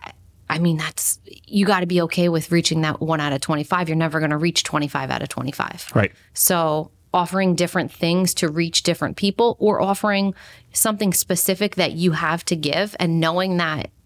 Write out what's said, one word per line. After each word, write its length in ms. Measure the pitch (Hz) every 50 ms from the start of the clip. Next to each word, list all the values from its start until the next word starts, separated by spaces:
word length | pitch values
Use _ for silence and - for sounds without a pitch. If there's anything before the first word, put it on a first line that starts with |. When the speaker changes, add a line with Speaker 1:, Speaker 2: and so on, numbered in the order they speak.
| - - - - - - _ _ - -
Speaker 1:
I 100 | 147 160
mean, 180 | 175 170 160
that's, 420 | 156 156 156 - - - - - - _ - - - _
you 180 | - 214 196 196
gotta 220 | 208 196 180 180
be 140 | 175 180 175 165
okay 240 | 165 - 185 175 175
with 220 | 165 160 160 -
reaching 300 | 175 170 165 - 160 160
that 180 | 156 156 - -
one 180 | 160 156 160 151
out 120 | 147 147 139
of 80 | 139
twenty-five. 460 | - - 156 147 147 - 185 180 175 160
You're 60 | 156
never 220 | 160 165 156 160 160
gonna 180 | 156 147 151
reach 260 | 151 165 175 165 - -
twenty-five 460 | - - 151 147 139 - 139 135 131
out 120 | 131 - -
of 60 | -
twenty-five. 600 | - 127 127 139 - - - - - - - - -
Speaker 2:
Right. 160 | 117 101 - - - _ _ _
Speaker 1:
So 580 | - - - 185 170 165 156 151 156 160 - _ _ _ _ -
offering 380 | 180 175 - 185 190 190 185 175
different 360 | 175 175 170 - 180 - 165
things 420 | - - 175 170 175 185 185 175 -
to 160 | - 185 156
reach 320 | 151 170 170 165 - - -
different 340 | 175 165 - 151 - -
people, 380 | - 202 196 - - 233 240 - -
or 200 | 202 214 - -
offering 520 | 190 196 202 - - 208 202 196 196 196 185 - - - - - _ _ -
something 400 | - - 220 214 202 214 190 170
specific 600 | - - - 185 175 - - 185 180 208 202 -
that 160 | 185 170 127 -
you 180 | 165 180 180
have 320 | 156 156 170 156 165 170 -
to 100 | - 175
give, 400 | 160 151 143 - 175 202 208 - -
and 200 | 180 170 165 165
knowing 380 | 165 165 170 180 190 190 180
that 320 | 175 170 160 156 135 - - _ _ _